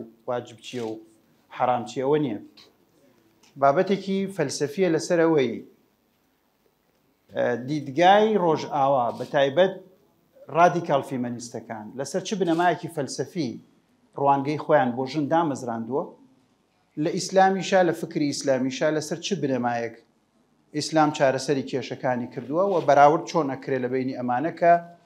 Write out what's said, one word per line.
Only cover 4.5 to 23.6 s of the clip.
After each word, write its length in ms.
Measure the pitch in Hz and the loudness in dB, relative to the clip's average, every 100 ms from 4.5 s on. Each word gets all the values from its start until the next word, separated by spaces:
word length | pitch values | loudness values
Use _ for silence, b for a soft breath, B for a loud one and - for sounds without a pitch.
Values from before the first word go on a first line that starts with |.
| - 143 190 185 160 | -2 -6 0 0 0
لەسەر 240 | - 175 | 0 2
ئەوەی، 340 | 165 156 123 104 - _ _ _ _ _ _ _ _ _ _ _ _ _ _ _ _ | 4 4 2 -2 -12 _ _ _ _ _ _ _ _ _ _ _ _ _ _ _ _
ئە، 120 | 110 123 120 127 | -4 -2 -2 -4
دیدگای 720 | 151 135 131 175 202 220 208 | -8 -6 2 6 6 4 2
ڕۆژئاوا، 680 | 175 151 131 151 135 139 117 110 | 2 0 -2 0 2 2 0 -4
بە 80 | 123 | -4
تایبەت 420 | 151 139 139 190 185 - _ _ _ _ _ - | 0 2 4 2 0 -16 _ _ _ _ _ -4
ڕادیکال 540 | 139 175 175 - 143 | 4 4 4 0 0
فیمەنیستەکان 840 | - 131 123 120 - 117 - 113 107 127 | 0 -6 -6 -8 -10 -12 -10 -12 -12 -10
لەسەر 220 | 139 185 185 | -6 -6 -6
چ 20 | |
بنەمایەکی 560 | 202 180 165 175 165 160 - | -4 0 2 2 0 -6 -8
فەلسەفی 560 | 131 - 170 185 135 107 - _ _ _ _ - | -8 -6 -8 -6 -6 -8 -16 _ _ _ _ -2
ڕوانگەی 420 | 139 139 135 147 | 2 2 0 -6
خۆیان 260 | - 151 127 120 | 2 2 2 -2
بۆ 80 | 131 | -4
ژن 140 | 147 139 | -4 -2
دامەزراندووە، 760 | 165 165 123 120 117 113 135 208 - _ _ _ _ _ _ _ - | 0 -2 -4 -8 -8 -6 -6 -6 -14 _ _ _ _ _ _ _ -6
لە 120 | 160 185 | -4 -4
ئیسلامیشا، 640 | - 190 190 190 170 190 | 0 4 4 2 2 2
لە 100 | 180 156 | 4 0
فکری 260 | 165 165 147 | -6 -2 -2
ئیسلامیشا 560 | 135 139 131 131 127 156 156 | -2 0 0 0 0 0 0
لەسەر 220 | 151 165 - | -4 -8 -6
چ 20 | |
بنەمایەک 600 | 180 139 131 120 120 117 - _ _ _ _ _ _ _ | -4 -2 -2 -2 -4 -6 -10 _ _ _ _ _ _ _
ئیسلام 360 | 151 143 160 151 | -8 -2 2 2
چارەسەری 520 | 151 139 131 143 139 135 | 4 2 2 -2 -4 -2
کێشەکانی 580 | 139 117 131 135 123 120 | -6 -6 -6 -4 -4 -6
کردووە 300 | - 120 156 | -10 -6 -2
و 120 | 196 180 | 0 0
بەراورد 440 | 143 139 147 160 165 | 4 8 8 8 0
چۆن 220 | 175 143 | -2 -2
ئەکرێ 280 | 131 | -6